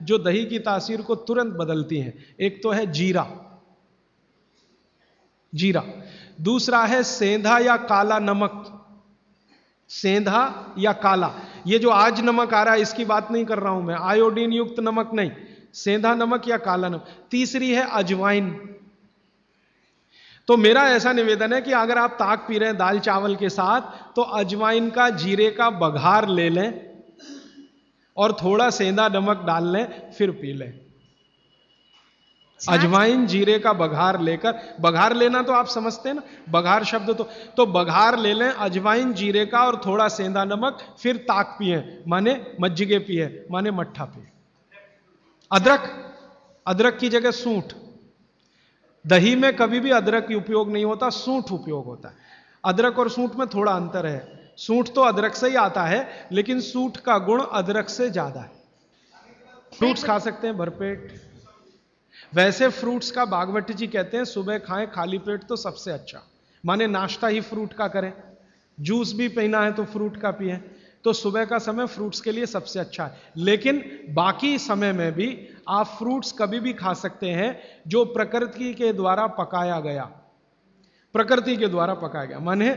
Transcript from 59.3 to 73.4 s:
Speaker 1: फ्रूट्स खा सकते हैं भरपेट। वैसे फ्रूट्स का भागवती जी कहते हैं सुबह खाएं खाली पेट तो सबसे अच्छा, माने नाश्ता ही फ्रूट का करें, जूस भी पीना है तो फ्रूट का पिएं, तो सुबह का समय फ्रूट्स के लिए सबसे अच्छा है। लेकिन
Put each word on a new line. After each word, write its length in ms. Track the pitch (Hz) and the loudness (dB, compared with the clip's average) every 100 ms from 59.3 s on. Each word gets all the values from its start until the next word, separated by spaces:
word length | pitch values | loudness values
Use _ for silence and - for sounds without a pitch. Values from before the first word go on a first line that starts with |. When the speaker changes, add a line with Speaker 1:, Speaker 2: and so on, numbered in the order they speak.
| - - - - - | -20 -20 -20 -12 -2
Speaker 1:
फ्रूट्स 260 | 240 - | 0 0
खा 140 | - 208 | 0 0
सकते 280 | 226 208 226 | -2 -6 -6
हैं 100 | 196 | -4
भरपेट। 540 | 170 175 196 196 - - - - - _ _ _ _ _ _ - - | -6 -6 -8 -8 -14 -20 -20 -20 -20 _ _ _ _ _ _ -20 -4
वैसे 340 | 170 196 - 262 | 2 2 4 2
फ्रूट्स 420 | - 233 247 - | 2 -4 -4 -4
का 140 | 247 | -4
भागवती 500 | 226 180 185 208 208 | -2 -2 -2 -4 -6
जी 120 | 214 226 | -8 -4
कहते 300 | 208 185 233 | -4 -4 -4
हैं 80 | |
सुबह 340 | 240 208 190 214 | -4 -6 -6 -6
खाएं 280 | 208 185 214 | -6 -6 -6
खाली 280 | 185 175 190 | -6 -6 -6
पेट 240 | 208 202 | -6 -8
तो 140 | 202 233 | -6 -8
सबसे 340 | 190 147 185 | -8 -12 -10
अच्छा, 320 | 147 - - - _ _ _ | -12 -12 -20 -20 _ _ _
माने 220 | 170 202 220 | -2 0 0
नाश्ता 420 | 196 190 - 226 | -2 -4 -4 -2
ही 120 | 214 | -2
फ्रूट 320 | - 220 208 | -4 -8 -8
का 160 | - 202 | -6 -6
करें, 240 | 196 190 - - - _ _ _ - | -4 -6 -10 -20 -20 _ _ _ -10
जूस 340 | 147 233 220 | -4 -2 -2
भी 140 | 208 240 | -4 -4
पीना 320 | 240 214 214 | -2 0 0
है 120 | 208 | 0
तो 120 | 214 | -2
फ्रूट 320 | 202 214 214 208 | -6 -4 -6 -4
का 140 | 202 | -6
पिएं, 280 | 196 190 180 - - - _ | -4 -6 -6 -12 -20 -20 _
तो 80 | 226 | -2
सुबह 320 | 220 208 214 | 0 -2 -2
का 140 | 220 233 | -2 -2
समय 280 | 220 226 247 | -4 -4 -6
फ्रूट्स 340 | 196 208 - | -6 -8 -6
के 120 | 226 | -6
लिए 140 | 226 233 | -4 -4
सबसे 340 | 202 - 185 | -6 -8 -8
अच्छा 240 | 165 - | -8 -8
है। 160 | 147 - - | -10 -12 -16
लेकिन 460 | 160 | -4